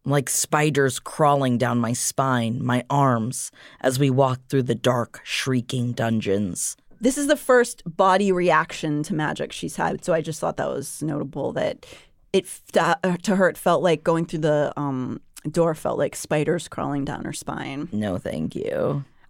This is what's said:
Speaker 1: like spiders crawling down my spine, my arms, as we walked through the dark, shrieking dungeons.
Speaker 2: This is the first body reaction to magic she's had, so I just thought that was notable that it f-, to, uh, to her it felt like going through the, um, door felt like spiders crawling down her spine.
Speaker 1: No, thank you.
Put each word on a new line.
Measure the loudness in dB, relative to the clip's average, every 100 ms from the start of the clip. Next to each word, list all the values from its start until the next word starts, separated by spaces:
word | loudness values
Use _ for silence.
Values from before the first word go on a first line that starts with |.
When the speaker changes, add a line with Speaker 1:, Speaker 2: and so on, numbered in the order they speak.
Speaker 1:
like | 0 0 2
spiders | -2 0 2 2 4 2 0
crawling | -10 2 4 4 2 2
down | 2 0
my | 0
spine, | -2 -4 0 2 2 0 -2
my | 0 0 2
arms, | 2 4 2 0 -4 -10 -14 -20 -2
as | -2 2
we | 2
walked | 4 2 2 -2
through | 0
the | 0
dark, | 0 2 0 -2 -8
shrieking | -8 -6 0 -2 0 -4 -4
dungeons. | -2 0 0 2 0 0 -4 -8 -8 _ -2
Speaker 2:
This | 0 0
is | 0
the | 0
first | 4 4 4 -2 -12
body | 2 4 4 4
reaction | 2 4 4 2 -4 -4 -2
to | -2
magic | -2 -2 -4 -6
she's | -8 -10 -4
had, | -2 -2
so | 0
I | -2
just | -2 -4
thought | -4 -4
that | -4
was | -4 -8 -8
notable | -6 -4 -6 -6 -6
that | -2 -4 -4 -14 -20 _ _ _
it | -2
f-, | -2 -10 -2
to, | 0 2 2
uh, | 0 -2
to | 0 2
her | 2
it | 2
felt | 2 4
like | 4 2
going | 2 0 0
through | -2
the, | 2 2 0 -2
um, | -4 -4 -6 -8 -14 -12 -6
door | 0 0
felt | 0 -4 -2
like | -2 -4
spiders | -4 0 0 -2 -4
crawling | -6 -4 -2
down | -4 -6
her | -8
spine. | -8 -8 -8 -8 -8 -8
Speaker 1:
No, | -4 -4 -4
thank | -4 -4 -4 -4
you. | -4 -2 -2 -2 -6 _